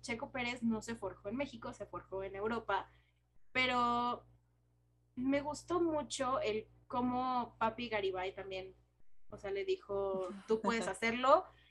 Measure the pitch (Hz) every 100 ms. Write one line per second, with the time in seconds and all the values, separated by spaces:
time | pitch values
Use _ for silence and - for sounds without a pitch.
0 | - 226 277 254 240 247 226 220 233 226
1 | 190 - 202 247 277 233 247 - 202 185
2 | - 190 196 190 220 233 - 196 - -
3 | _ _ _ - - 254 254 247 240 240
4 | 240 226 - - _ _ _ _ _ _
5 | _ - 262 285 285 294 - 349 339 302
6 | 247 - 254 277 220 214 - - - 247
7 | 247 247 254 247 233 - 208 220 240 214
8 | 190 185 190 190 190 190 190 - _ -
9 | - - - - 196 196 190 185 - 196
10 | 196 190 185 196 - 220 - 226 202 190
11 | 226 240 254 311 - - -